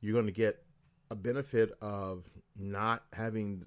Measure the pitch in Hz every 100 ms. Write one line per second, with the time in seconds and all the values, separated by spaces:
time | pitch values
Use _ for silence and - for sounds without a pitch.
0 | 104 117 107 101 107 - - _ _ _
1 | - 107 113 135 139 117 110 - 107 101
2 | 95 92 - - - 98 98 98 110 117
3 | - - 113 110 104 92